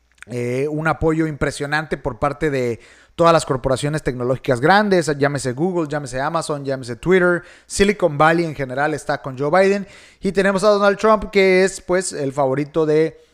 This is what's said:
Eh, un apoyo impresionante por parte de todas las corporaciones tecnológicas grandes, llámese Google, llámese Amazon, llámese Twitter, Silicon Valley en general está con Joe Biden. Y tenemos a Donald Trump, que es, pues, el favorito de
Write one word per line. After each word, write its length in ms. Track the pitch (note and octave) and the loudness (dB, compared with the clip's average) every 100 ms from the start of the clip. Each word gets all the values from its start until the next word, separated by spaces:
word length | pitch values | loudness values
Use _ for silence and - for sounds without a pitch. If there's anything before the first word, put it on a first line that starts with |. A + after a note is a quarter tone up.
| _ _ - | _ _ -12
Eh, 400 | A#2+ A#2+ B2+ D3+ | -6 -4 -2 -2
un 180 | D3+ D#3+ | -2 -2
apoyo 400 | D3 E3 D#3+ D#3+ | 0 0 0 -2
impresionante 720 | C#3+ C#3+ - C#3+ D3+ D#3 D#3+ | -2 -6 -4 -4 -4 -4 -6
por 200 | C#3 A#2 | -8 -4
parte 320 | C#3+ C3+ D#3 | -4 -2 -2
de 300 | C3+ B2 A2 - _ _ - | -2 -2 -4 -10 _ _ 2
todas 180 | E3+ | 4
las 120 | D#3+ - | 4 2
corporaciones 580 | C3 C3 B2+ C#3+ D#3 | -2 -2 -2 -2 -4
tecnológicas 580 | D#3 B2 B2 C3 - A#2+ | -6 -4 -2 -2 -2 2
grandes, 460 | D3+ G3+ G#3 F#3 D3+ C#3+ | 4 4 4 2 0 0
llámese 340 | C#3 C#3+ B2+ | -2 -2 -6
Google, 380 | B2 F3+ F3 D3+ | -2 -2 -2 -4
llámese 320 | D3 C#3 B2+ | -6 -8 -6
Amazon, 420 | D3 E3 D3+ D3 | -4 -4 -4 -6
llámese 320 | C3+ C3+ A#2+ A2+ | -6 -6 -8 -6
Twitter, 460 | D#3+ F#3 F3+ E3+ - - - | 2 4 4 0 -4 -20 -8
Silicon 520 | - G3+ G3+ E3+ C#3+ | 0 2 2 0 2
Valley 280 | D#3 E3+ E3 | 4 2 0
en 100 | C#3+ | -6
general 380 | B2+ B2+ D3+ | -6 -2 -2
está 280 | C#3+ - C#3+ | -2 -4 -6
con 160 | C#3 B2+ | -6 -6
Joe 140 | D3 | 0
Biden. 340 | F3+ G3 G3+ F#3+ - - _ | 2 4 0 -4 -16 -20 _
Y 100 | G3 | -4
tenemos 320 | F#3+ G3 F#3+ | 0 0 2
a 60 | G#3 | 2
Donald 280 | G3+ G3+ G3 | 4 2 2
Trump, 320 | A3 G#3+ G#3 | 2 2 2
que 360 | G3 F#3+ F#3 F#3+ | 2 4 4 2
es, 160 | - | -2
pues, 320 | - F3+ F#3 | -4 -2 -2
el 180 | C#3+ C#3 | -6 -4
favorito 540 | C3+ C3+ C3+ D3 E3 D#3 | -2 0 -2 -2 -2 2
de 340 | D#3 D#3+ - _ | 2 0 -4 _